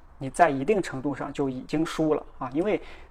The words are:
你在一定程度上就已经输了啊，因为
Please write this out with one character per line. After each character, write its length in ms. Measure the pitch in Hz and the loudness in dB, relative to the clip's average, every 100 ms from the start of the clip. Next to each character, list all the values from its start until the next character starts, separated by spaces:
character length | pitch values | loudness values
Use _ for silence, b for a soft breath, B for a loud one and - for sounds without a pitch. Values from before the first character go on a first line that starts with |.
| - - | -20 -10
你 120 | 135 | -6
在 200 | - 165 | 4 4
一 160 | 135 - | 6 2
定 160 | 208 | 2
程 200 | - 135 | 0 -4
度 120 | 143 | -4
上 180 | 139 139 | -4 -4
就 160 | 147 139 | -2 -2
已 140 | 127 | -2
经 240 | - 151 165 | -2 0 0
输 300 | - 156 - | 0 2 2
了 100 | - - | -2 -10
啊， 100 | 127 | -4
因 120 | 139 | -2
为 180 | 208 - B B B | 0 0 B B B